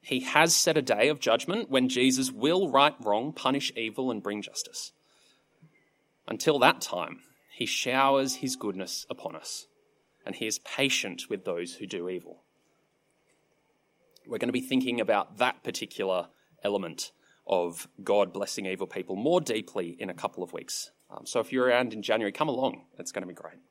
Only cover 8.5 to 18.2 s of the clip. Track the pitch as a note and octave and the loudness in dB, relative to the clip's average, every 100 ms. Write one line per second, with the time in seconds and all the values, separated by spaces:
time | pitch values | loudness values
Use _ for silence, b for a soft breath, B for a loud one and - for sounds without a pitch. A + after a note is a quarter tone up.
8.5 | B2+ G#2 F#2 F#2 - - - - D#2 - | -4 -6 -6 -8 -10 -10 -10 -10 -12 -12
9.5 | - - _ _ _ _ _ - - A2 | -12 -14 _ _ _ _ _ -14 -6 -6
10.5 | - - - C3+ C3 G#2 E2+ - G#2 G2+ | -6 -8 0 0 0 -4 -10 -6 -6 -4
11.5 | F2 F2 - G#2 G2 F2 F#2 E2+ F2 _ | -4 -6 -8 -8 -6 -6 -6 -10 -20 _
12.5 | _ _ _ _ _ _ _ _ _ _ | _ _ _ _ _ _ _ _ _ _
13.5 | _ _ _ _ _ _ _ - A2+ A#2+ | _ _ _ _ _ _ _ -10 -4 -2
14.5 | B2+ - C3 B2+ A#2+ G#2+ G#2 F#2+ G#2+ B2 | -2 0 0 2 0 2 2 2 0 0
15.5 | - - A2 G#2+ - F#2+ F#2 F2 b b | 0 -8 -8 -10 -4 0 0 -2 b b
16.5 | _ G#2 G2+ F2 D#2+ - _ b b - | _ -2 -2 -4 -8 -12 _ b b 0
17.5 | F#2+ F2 E2+ - - F#2+ G#2 | 0 0 -4 -16 -12 0 2